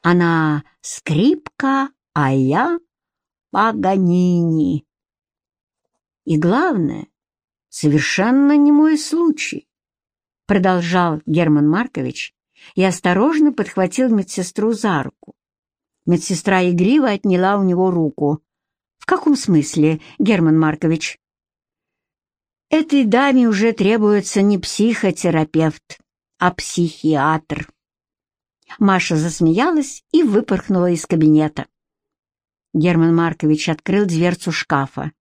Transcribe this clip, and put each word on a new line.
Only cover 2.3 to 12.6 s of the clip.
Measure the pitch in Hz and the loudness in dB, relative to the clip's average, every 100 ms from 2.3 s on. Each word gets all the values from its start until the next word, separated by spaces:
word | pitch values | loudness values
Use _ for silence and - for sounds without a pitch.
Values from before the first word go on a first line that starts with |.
я | 135 131 156 285 339 _ _ _ _ _ _ _ | 0 0 0 -2 -4 _ _ _ _ _ _ _
Паганини. | 185 220 220 190 196 185 180 180 175 170 160 151 147 _ _ _ _ _ _ _ _ _ _ _ _ _ _ | -2 -2 0 -2 0 2 2 2 0 0 0 -2 -4 _ _ _ _ _ _ _ _ _ _ _ _ _ _
И | - 156 | -4 0
главное, | 170 233 359 240 151 113 104 _ _ _ _ _ _ | 2 0 0 -2 -4 -6 -14 _ _ _ _ _ _
совершенно | - 151 147 - - 208 262 285 294 | -2 0 0 0 -2 0 2 4 4
не | 285 | 6
мой | 294 311 302 | 6 4 2
случай», | - 320 339 302 - - _ _ _ _ _ _ _ _ - | -2 0 0 0 -6 -10 _ _ _ _ _ _ _ _ -2
продолжал | 196 185 185 170 180 175 156 - | 0 2 0 0 0 0 -2 -2
Герман | 160 165 151 147 | 0 2 2 2
Маркович | 175 240 - 127 - - _ _ _ | 0 -2 -6 -8 -8 -14 _ _ _